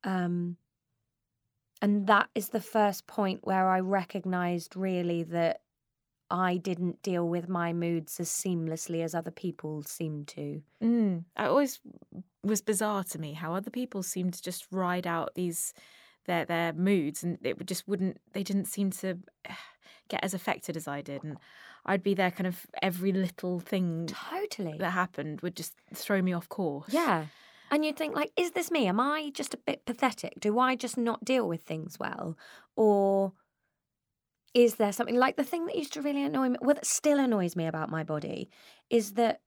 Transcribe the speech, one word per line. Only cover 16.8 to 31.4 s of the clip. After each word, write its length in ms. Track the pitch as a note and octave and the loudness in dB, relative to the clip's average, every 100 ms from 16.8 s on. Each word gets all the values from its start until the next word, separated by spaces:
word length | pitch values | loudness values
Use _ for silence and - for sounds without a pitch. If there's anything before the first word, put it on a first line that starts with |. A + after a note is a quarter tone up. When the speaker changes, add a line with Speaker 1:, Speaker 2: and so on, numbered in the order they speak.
| F#3 G3 D3 - | 2 4 2 -2
Speaker 2:
and 140 | F3 - | -4 -2
it 140 | C3 - | -4 -4
would 80 | F#3 | -6
just 200 | F3+ - | -6 -4
wouldn't, 300 | G3 F#3+ - _ | -2 -2 -4 _
they 100 | G#3 | -6
didn't 220 | F#3+ G3 - | -2 -2 -2
seem 240 | - G3 | -2 -2
to 280 | F#3 F#3+ F3+ - _ - | 0 -6 -6 -10 _ -16
<sighs> 600 | F#3+ - _ - - _ | -14 -16 _ -20 -20 _
get 140 | - | -4
as 100 | F#3 | -2
affected 420 | F#3 - - - D#3+ | -4 -4 -4 -4 -6
as 120 | D3 | -6
I 140 | C#3+ | -8
did. 220 | C#3+ C#3 | -6 -8
And 140 | D#3 C#3 - - - - - | -8 -10 -14 -20 -20 -10 -2
I'd 180 | G3 | 0
be 120 | G3+ G3 | 2 2
there 160 | F#3 | 2
kind 160 | F3+ F#3 | 2 -2
of 180 | F3+ - - | -4 -10 -4
every 300 | F#3+ F3 F#3+ | -2 0 0
little 480 | F#3+ F3+ - F3+ F3+ | 2 0 -2 -4 -4
thing 480 | - F#3+ F3+ E3 E3 | -2 0 0 -2 -4
Speaker 1:
Totally. 680 | - - F4 G#4 - F3 D#3 | -8 -8 -6 -6 -4 -6 -2
Speaker 2:
that 100 | F3+ | -2
happened 500 | F3+ F3+ D#3+ D3 D3+ | 0 0 -2 -6 -4
would 140 | F3+ F3+ | -6 -6
just 200 | D#3+ - _ | -12 -12 _
throw 280 | - - G3+ | -14 0 2
me 100 | F#3 | 2
off 160 | F3 - | 0 -4
course. 420 | - F3 C#3+ D#3 | -4 -4 -4 -2
Speaker 1:
Yeah. 360 | C#4+ D#4+ E3+ D3+ - - - - | 0 2 2 0 -12 -20 -20 -2
And 140 | D4 | 0
you'd 140 | D4+ D4 | 0 -2
think, 180 | D#4 - | -4 -2
like, 160 | D4+ - | -2 0
"Is 140 | F4 | 0
this 200 | F4+ E4 | -2 0
me? 160 | E4 G#3 | 2 4
Am 100 | G3+ | 4
I 320 | C4 D4+ D4+ | 2 0 -4
just 200 | C#4 C#4+ | -6 -6
a 40 | - | -6
bit 280 | - C4+ - | -4 -6 -6
pathetic? 540 | A#3 B3+ - - - | 0 0 0 -10 -2
Do 180 | G#3+ A3 | 0 4
I 200 | B3+ B3+ | 2 2
just 200 | B3 - | -2 -2
not 280 | A#3 A3 G#3 | 0 -2 2
deal 240 | C4 | 2